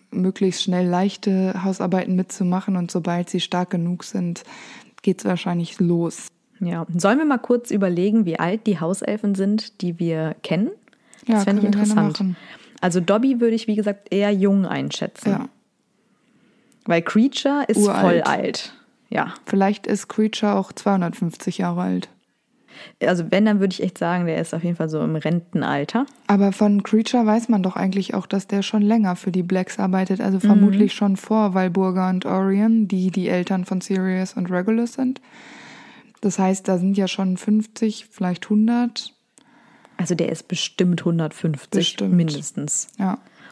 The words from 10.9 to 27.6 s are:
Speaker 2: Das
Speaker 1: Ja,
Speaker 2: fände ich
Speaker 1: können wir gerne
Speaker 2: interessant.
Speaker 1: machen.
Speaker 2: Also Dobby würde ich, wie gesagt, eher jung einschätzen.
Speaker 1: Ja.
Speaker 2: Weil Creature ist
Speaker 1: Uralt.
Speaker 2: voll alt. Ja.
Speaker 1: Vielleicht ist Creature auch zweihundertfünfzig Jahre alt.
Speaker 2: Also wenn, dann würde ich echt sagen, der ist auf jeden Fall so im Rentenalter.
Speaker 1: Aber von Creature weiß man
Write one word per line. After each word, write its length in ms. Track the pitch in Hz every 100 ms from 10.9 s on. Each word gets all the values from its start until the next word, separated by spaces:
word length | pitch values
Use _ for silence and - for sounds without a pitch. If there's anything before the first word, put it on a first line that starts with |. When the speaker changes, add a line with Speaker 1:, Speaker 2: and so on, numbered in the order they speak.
| _ _ - -
Speaker 2:
Das 20 |
Speaker 1:
Ja, 120 | 220
Speaker 2:
fände 200 | 196 202
ich 80 | 208
Speaker 1:
können 180 | 202 208
wir 60 |
gerne 140 | 214 -
Speaker 2:
interessant. 40 |
Speaker 1:
machen. 240 | 156 190 175 - - - -
Speaker 2:
Also 200 | 180 175
Dobby 400 | 165 208 269 240
würde 140 | 233
ich, 120 | 226 -
wie 100 | 208
gesagt, 360 | 208 202 -
eher 180 | 190 202
jung 340 | 202 196 196 185
einschätzen. 640 | 139 139 - - - -
Speaker 1:
Ja. 180 | - - - _ _ _ _ _ _ _ _ _ _ _ _ -
Speaker 2:
Weil 160 | 170
Creature 640 | 165 214 269 - 277 285 -
ist 100 | 214
Speaker 1:
Uralt. 220 | 208 196
Speaker 2:
voll 200 | 190 170
alt. 520 | - 190 190 - - - _ _ _
Ja. 240 | - - - -
Speaker 1:
Vielleicht 400 | 196 196 208 -
ist 220 | 208 -
Creature 460 | - 214 - 214
auch 180 | 202 190
zweihundertfünfzig 840 | - 202 190 175 - 170 - - 175
Jahre 240 | 180 175
alt. 260 | 180 92 - _ _ _ _ _ _ - - _
Speaker 2:
Also 280 | - 180 160
wenn, 140 | 185 220
dann 140 | 208
würde 120 | 196
ich 100 | 180
echt 140 | 185 -
sagen, 280 | 170 180 175
der 120 | 160
ist 120 | 165
auf 120 | 170
jeden 100 | 170 170
Fall 120 | 160
so 120 | 156
im 120 | 156
Rentenalter. 920 | 156 156 170 170 160 - 143 147 233 277 - -
Speaker 1:
Aber 240 | 202 202
von 300 | 185 208 202
Creature 420 | - 214 220 247
weiß 240 | 220 220 233
man 140 | 214